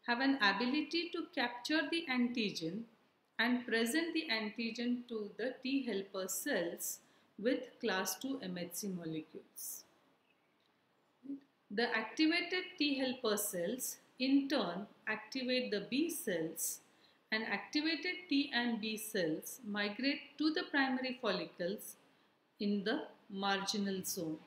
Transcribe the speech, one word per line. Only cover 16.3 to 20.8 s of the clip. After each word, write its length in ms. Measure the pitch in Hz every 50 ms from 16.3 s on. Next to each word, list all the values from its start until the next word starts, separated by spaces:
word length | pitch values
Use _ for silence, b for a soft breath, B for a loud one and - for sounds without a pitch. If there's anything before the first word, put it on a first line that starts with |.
| 180 165 160 165 - - - - - - b b b b b b b b b _ 220
and 100 | 220 220
activated 880 | 226 202 202 - - - 302 302 320 330 285 - 359 359 359 - -
T 200 | 285 277 285 277 -
and 260 | 240 240 240 226 208
B 160 | 208 220 214
cells 640 | 208 - - - 202 175 156 156 175 - - - - -
migrate 680 | 208 202 208 202 - 302 - 247 277 294 302 - - -
to 160 | - 302 320 311
the 100 | 359 - -
primary 480 | - 285